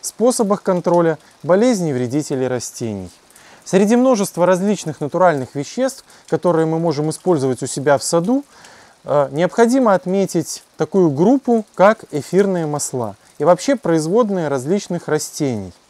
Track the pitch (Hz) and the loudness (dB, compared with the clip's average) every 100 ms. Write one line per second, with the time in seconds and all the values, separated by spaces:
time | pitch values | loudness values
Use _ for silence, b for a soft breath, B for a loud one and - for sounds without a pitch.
0 | - - 226 233 208 202 - 180 180 175 | -14 0 0 2 0 0 0 -2 2 2
1 | 165 156 b b 143 185 247 220 170 123 | 2 -2 b b 0 2 4 2 0 -2
2 | 123 139 143 139 127 123 - - 120 101 | -2 -2 -4 -4 -2 -4 -8 -8 -8 -8
3 | 90 - _ B B B - 196 202 240 | -10 -16 _ B B B -2 2 4 4
4 | 254 233 190 - 180 185 196 196 165 139 | 4 2 -2 0 2 2 0 -2 -4 -8
5 | 147 170 180 147 127 139 143 - 262 - | -6 2 2 2 -4 -8 -8 -4 -4 -4
6 | - b b 160 180 165 160 160 170 147 | -20 b b -2 0 0 0 0 -2 -2
7 | 156 156 185 165 131 127 131 - 143 139 | -4 -4 -2 0 0 -2 -6 -4 0 0
8 | - 170 180 262 285 B B B B B | 2 -2 0 -2 -4 B B B B B
9 | - 143 139 139 175 - 233 262 240 190 | -2 0 0 -2 -2 2 2 4 2 2
10 | 185 196 190 175 - - _ _ 160 196 | 0 -2 0 -2 -4 -10 _ _ -2 2
11 | 175 135 185 277 - 233 208 - 185 220 | 2 4 2 2 2 -2 -2 2 4 4
12 | - 147 - 180 202 180 160 147 - 131 | -4 -8 -2 2 2 0 -2 -4 -6 -6
13 | 110 98 b b 147 175 - 269 - 165 | -8 -10 b b 2 2 2 -2 0 0
14 | 156 208 226 190 151 135 131 202 - 175 | 0 0 0 -2 -2 -4 -2 -4 -2 -8
15 | - 151 - - 143 113 95 - | -2 -4 -4 -6 -4 -4 -8 -16